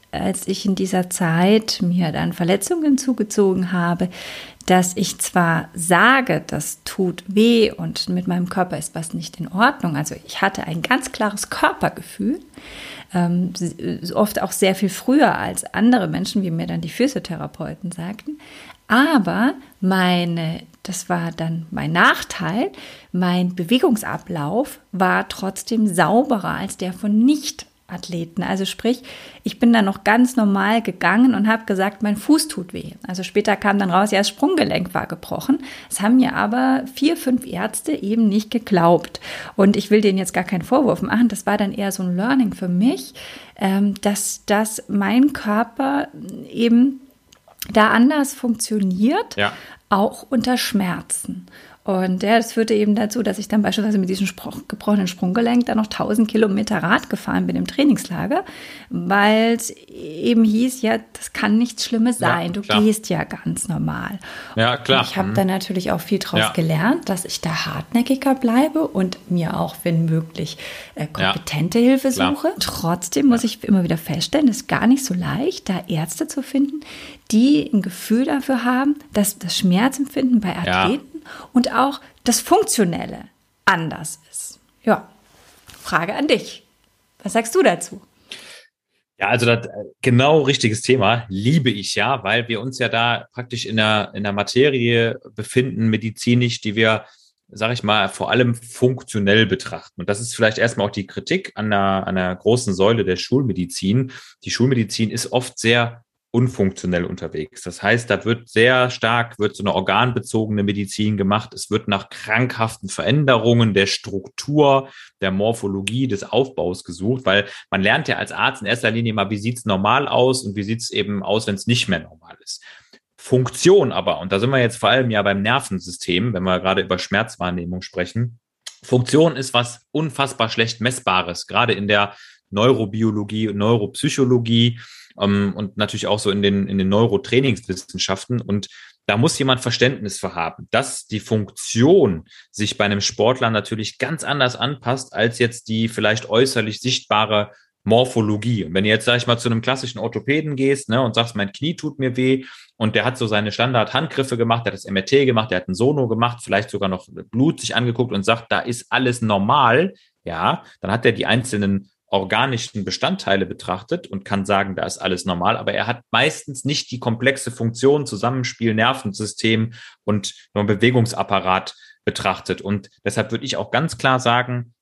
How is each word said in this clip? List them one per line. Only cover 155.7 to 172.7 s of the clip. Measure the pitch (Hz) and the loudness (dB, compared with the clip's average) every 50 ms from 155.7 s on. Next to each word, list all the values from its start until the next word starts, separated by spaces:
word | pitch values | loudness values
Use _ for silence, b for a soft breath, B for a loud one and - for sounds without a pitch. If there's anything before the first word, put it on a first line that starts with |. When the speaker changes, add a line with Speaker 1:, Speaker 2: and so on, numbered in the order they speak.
| 92 | -2
Speaker 2:
Sono | 90 117 135 151 143 131 107 | 0 2 2 2 2 0 0
gemacht, | 110 110 120 120 120 - - | 0 0 0 -2 -2 -6 -6
vielleicht | - 101 101 107 - | 0 0 0 0 -2
sogar | - 101 101 95 | -4 -4 -2 -2
noch | 92 90 - - 98 87 87 - | -4 -4 -8 -14 -18 -18 -16 -6
Blut | - 117 135 160 - - | 0 2 2 2 0 -2
sich | - 117 - | -6 -4 -2
angeguckt | 110 123 123 117 120 123 113 104 | 0 0 0 0 -2 -2 -2 -2
und | 98 95 | -2 0
sagt, | 107 110 113 - - | 0 0 0 0 -2
"Da | 107 92 | -2 -2
ist | - 123 120 - - - | -2 -4 -6 -8 -6 -4
alles | 117 123 131 123 120 120 | -2 0 0 0 0 0
normal", | 117 110 104 98 98 107 135 147 135 117 117 143 175 196 196 b b b b _ _ | 0 0 0 2 2 2 2 4 4 4 4 4 2 0 -4 b b b b _ _
ja, | - 85 80 87 113 160 170 B B B B | -10 -6 -2 0 0 -2 -2 B B B B
dann | - 92 | -4 -4
hat | 101 117 - | -2 2 2
er | 120 | 2
die | 113 - - | 2 2 0
einzelnen | - 107 127 113 - - 104 101 98 98 98 98 _ _ _ _ _ - | 0 0 0 0 -2 -2 0 0 0 0 0 -2 _ _ _ _ _ -2
organischen | 98 95 92 107 110 127 139 131 113 - - - 107 95 | -2 0 0 0 0 0 0 0 -4 -6 -6 -8 -8 -6
Bestandteile | 98 - - - 151 190 190 - 98 98 98 95 | -6 -4 -4 -2 -2 -2 -4 0 0 0 0 0
betrachtet | 92 - - - - 90 95 - - 165 175 - - | -2 -6 -10 -6 -6 -6 -6 -4 -6 -8 -8 -6 -10
und | 98 95 98 | -12 -12 -6
kann | - 104 98 95 | -4 -4 -4 0
sagen, | 98 101 98 98 98 92 | 0 0 0 0 -2 -4
da | - 78 | -6 -6
ist | 85 - - | -6 -8 -6
alles | - 92 90 87 - | -4 -4 -4 -2 -2
normal, | 95 87 87 87 101 117 - | -4 -4 0 0 0 0 0
aber | - - 104 | -2 -4 -2
er | 101 104 107 | -2 -2 -2
hat | 120 120 - _ | -4 -6 -6 _
meistens | - 113 131 156 151 - - - 135 - - | 0 2 2 2 0 -4 -12 -14 -14 -8 -4
nicht | 135 143 - - - | -4 -4 -4 -6 -8
die | 120 123 | -10 -6
komplexe | - 120 113 113 123 135 135 135 - 120 | -4 -4 -4 0 0 0 0 0 -6 -10
Funktion, | 117 - 117 113 113 - 131 135 143 147 139 | -6 -4 -4 -4 -2 2 4 4 4 4 0
Zusammenspiel, | - 110 98 107 120 131 131 123 123 - - 113 113 107 | -4 -6 -2 -2 -2 -2 -2 -4 -6 -6 -2 -2 0 0
Nervensystem | 110 113 123 135 131 - 107 98 - 107 101 - - - 110 113 110 110 117 117 B B B B B _ | 2 2 0 0 -2 -6 -8 -6 -6 -8 -8 -6 -2 0 2 2 2 0 -2 -4 B B B B B _
und | - 104 104 98 - b b b b _ | -2 -2 -2 -2 -6 b b b b _
Bewegungsapparat | 104 101 104 107 95 113 123 127 123 113 117 - - 95 - 101 95 90 92 92 95 - - b b b b b b _ | -2 0 0 2 4 4 4 4 4 2 2 0 -4 -4 0 0 0 2 2 0 0 0 -4 b b b b b b _
betrachtet. | - - - - 98 92 - - - 92 - | -6 -6 -2 -2 -2 -2 -2 -4 -6 -6 -6
Und | - 98 | -2 -4